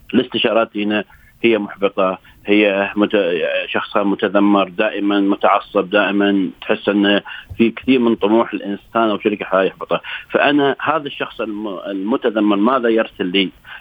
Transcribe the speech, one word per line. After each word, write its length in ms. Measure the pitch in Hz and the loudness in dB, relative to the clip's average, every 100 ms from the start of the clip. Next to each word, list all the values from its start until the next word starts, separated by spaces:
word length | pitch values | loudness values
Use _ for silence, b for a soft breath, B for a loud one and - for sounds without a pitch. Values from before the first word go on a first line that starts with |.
| - | -2
الاستشارات 560 | 110 127 113 117 110 110 104 | -2 0 -2 0 0 0 -2
هنا، 260 | 104 107 - b b b | -2 -4 -6 b b b
هي 140 | 117 107 | 2 2
محبطة، 600 | 101 - 98 - 95 92 b b 101 | -2 -2 -2 0 -2 -2 b b 0
هي 460 | 104 104 98 101 104 | 4 4 2 -2 0
مت-، 480 | 104 104 85 85 80 92 87 | 2 2 0 0 -2 -2 -4
شخصها 360 | 104 - 107 | -6 -2 -2
متذمر، 640 | 101 95 101 101 101 98 92 | 0 0 0 2 4 2 0
دائمًا 500 | 90 107 101 101 101 | -2 -2 -2 0 0
متعصب، 720 | 98 101 98 101 - 101 92 | 0 2 2 2 0 -2 0
دائمًا 600 | 101 92 101 101 98 90 - | 0 0 2 2 2 -2 -6
تحس 280 | - 107 - | -4 -4 0
أنه 320 | 101 101 101 - B B - | 2 2 0 -2 B B 0
في 120 | 117 | 0
كثير 300 | - - 131 | 0 0 2
من 160 | 117 107 | 2 0
طموح 380 | 101 113 117 | 2 2 0
الإنسان 560 | 101 98 101 - 113 113 | -4 -8 -10 -4 -2 0
أو 100 | 98 | 0
شريك 220 | 107 101 | -2 -4
الحياة 220 | 95 95 | -2 0
يحبطه. 380 | 92 - - 82 B B B | 0 -4 -6 -6 B B B
فأنا 460 | - 131 147 139 - | 0 2 2 2 0
هذا 240 | - 156 139 | -2 -4 -4
الشخص 340 | - 139 - | -8 -10 -8
الم-، 380 | 110 104 107 90 101 | -8 -6 -8 -8 -8
المتذمر 680 | 98 101 135 123 107 104 98 | -6 -2 -2 0 2 2 4
ماذا 340 | 110 131 117 | 2 2 2
يرسل 360 | 113 110 - 92 | 0 0 -4 -2
لي؟ 240 | 98 90 - B B | 0 0 -4 B B